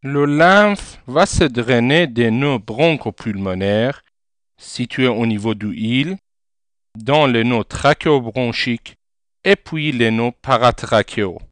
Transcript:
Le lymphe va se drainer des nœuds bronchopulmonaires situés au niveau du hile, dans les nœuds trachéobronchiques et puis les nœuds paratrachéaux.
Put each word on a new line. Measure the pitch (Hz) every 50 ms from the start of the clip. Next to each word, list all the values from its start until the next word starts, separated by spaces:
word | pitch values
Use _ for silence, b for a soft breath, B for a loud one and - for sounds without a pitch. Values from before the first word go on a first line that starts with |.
Le | - 135 143 143 143
lymphe | 143 147 147 165 175 190 202 208 208 202 196 - - - - _ -
va | 123 151 180
se | - - - 180
drainer | 147 123 120 117 117 131 117 117 127 143 165 175 147
des | 117 117 120 113
nœuds | 110 123 139 147 139 117
bronchopulmonaires | 92 - 110 113 151 170 160 131 - 113 101 _ - 113 104 98 98 95 92 92 95 101 101 107 113 131 143 - _ _ _ _ _ _ _ _ _ _ _ _
situés | - - - - 123 - - - 131 127
au | 113 107 117
niveau | 117 110 104 101 113 110
du | 104 104 104 90
hile, | - 110 113 120 131 139 165 190 196 _ _ _ _ _ _ _ _ _ _ _ _ _ _ _ 107
dans | 110 113 139 156 151 135
les | 120 117 113
nœuds | 120 123 117 104
trachéobronchiques | _ - - - 139 147 _ - 160 151 135 120 113 107 131 127 120 113 - - 127 120 117 _ - - _ _ _ _ _ _ _ _ _ _
et | 185 202
puis | - _ - - 160 147 151
les | 139 120 117 113
nœuds | 113 113 117 120 120 _
paratrachéaux. | _ 135 135 113 120 123 113 - - - - 110 101 - - - 104 95 85 - - -